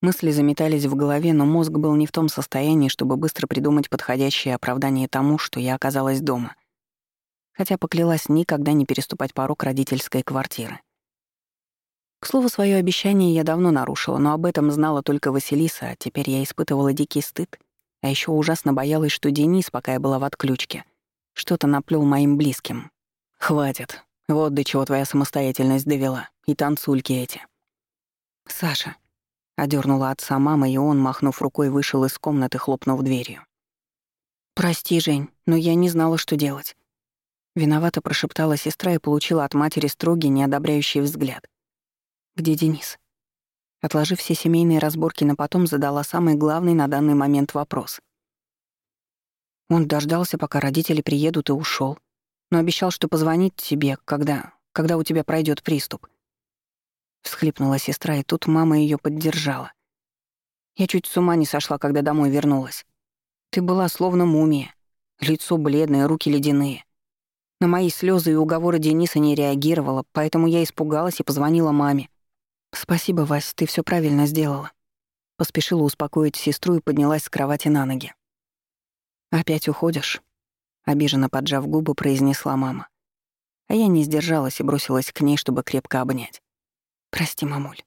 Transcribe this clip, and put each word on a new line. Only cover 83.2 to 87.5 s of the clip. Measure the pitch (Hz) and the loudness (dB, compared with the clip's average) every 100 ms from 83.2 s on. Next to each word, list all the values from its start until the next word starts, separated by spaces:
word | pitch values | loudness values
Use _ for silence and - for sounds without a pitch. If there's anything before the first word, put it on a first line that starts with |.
| _ _ _ _ _ | _ _ _ _ _
А | |
я | 214 220 | 0 4
не | 170 | 4
сдержалась | 151 151 160 160 131 - | 2 0 0 0 0 -2
и | |
бросилась | 139 143 - 131 131 | -2 -2 0 -2 -2
к | - | 0
ней, | 143 147 | 2 2
чтобы | - 127 | 0 -4
крепко | - 135 - 135 | -2 -4 -2 -4
обнять. | 127 131 117 - _ _ _ _ _ _ _ | -2 -4 -6 -18 _ _ _ _ _ _ _
«Прости, | - 165 - | -4 -4 -4
мамуль. | 147 | -6